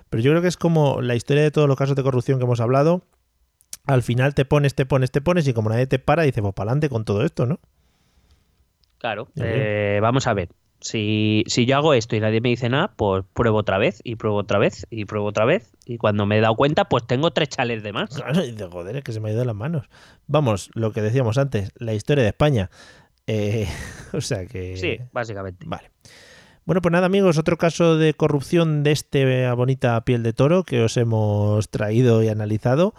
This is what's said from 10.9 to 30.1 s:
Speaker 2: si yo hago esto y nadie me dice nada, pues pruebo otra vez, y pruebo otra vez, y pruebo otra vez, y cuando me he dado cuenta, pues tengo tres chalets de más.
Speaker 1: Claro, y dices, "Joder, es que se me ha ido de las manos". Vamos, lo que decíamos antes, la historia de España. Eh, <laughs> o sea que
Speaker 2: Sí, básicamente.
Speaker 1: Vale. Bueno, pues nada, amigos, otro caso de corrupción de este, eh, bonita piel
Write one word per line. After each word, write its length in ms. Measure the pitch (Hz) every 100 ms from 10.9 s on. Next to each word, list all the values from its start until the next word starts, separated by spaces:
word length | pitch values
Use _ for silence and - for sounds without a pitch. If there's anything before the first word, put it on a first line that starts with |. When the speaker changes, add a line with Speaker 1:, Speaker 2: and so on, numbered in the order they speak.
| 117 104 107 107 107 -
Speaker 2:
si 220 | - 120
yo 100 | 135
hago 160 | 156
esto 220 | 131 110 113
y 40 |
nadie 220 | 110 113
me 80 | 123
dice 180 | 117 120
nada, 240 | 131 190 -
pues 260 | 104 95 95
pruebo 260 | - 117 107
otra 180 | 104 95
vez, 240 | 127 202
y 120 | - 113
pruebo 220 | 110 104
otra 200 | 98 101
vez, 300 | 143 - -
y 160 | 110 101
pruebo 220 | 107 104
otra 180 | 104 113
vez, 260 | 185 - _ -
y 120 | 120
cuando 280 | 110 104 101
me 140 | 107
he 20 |
dado 140 | 110 113
cuenta, 300 | 143 160 202
pues 200 | 131 -
tengo 260 | 127 165
tres 180 | - 156
chalets 340 | - 120 117
de 100 | 104
más. 160 | 107 202 135
Speaker 1:
Claro, 280 | 120 156
y 80 | 143
dices, 160 | 110 92
"Joder, 240 | 87 87 127
es 60 |
que 80 | 139
se 60 | 110
me 100 | 107
ha 20 |
ido 100 | 107
de 40 | 123
las 100 | 104
manos". 320 | 120 170 - - - _ -
Vamos, 460 | 143 143 101 -
lo 180 | - 113
que 100 | 110
decíamos 360 | 107 123 120 110
antes, 340 | 139 110 98 -
la 160 | 117
historia 300 | 107 - 147
de 60 | 110
España. 420 | - 151 127 92 - - - _ _ -
Eh, 400 | 110 104 113 95
<laughs> 460 | 76 - - -
o 80 | -
sea 260 | - 107 90
que 280 | - 92 92
Speaker 2:
Sí, 220 | 180 117 123
básicamente. 540 | 127 117 101 95 90 156
Speaker 1:
Vale. 240 | 95 - _ - - - - - _ -
Bueno, 160 | 175
pues 100 | 175
nada, 140 | 165 185
amigos, 320 | 196 190 151
otro 200 | 160 165
caso 400 | 170 - 170 160
de 160 | 156
corrupción 680 | 147 156 147 - 175 165 151
de 80 | 143
este, 520 | 147 - 143 135 127
eh, 80 | 127
bonita 500 | 120 127 131 127 117
piel 200 | -